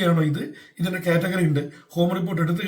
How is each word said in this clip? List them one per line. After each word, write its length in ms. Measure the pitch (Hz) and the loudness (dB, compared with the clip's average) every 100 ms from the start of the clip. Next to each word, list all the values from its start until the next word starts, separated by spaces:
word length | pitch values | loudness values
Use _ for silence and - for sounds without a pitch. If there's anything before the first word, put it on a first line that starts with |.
| 175 | 2
ആണോ 120 | 165 151 | 2 2
ഇത്, 100 | 139 - - - - | -2 -6 -12 -18 -6
ഇതിൻ്റെ 200 | 180 180 175 | -4 -2 0
കാറ്റഗറി 360 | 170 185 185 165 | 0 2 2 2
ഉണ്ട്. 100 | 147 147 - - | 0 -2 -10 -8
ഹോം 160 | 170 175 185 | 0 0 0
റിപ്പോർട്ട് 240 | 165 160 160 | -2 -2 0
എടുത്തു 180 | 170 | 0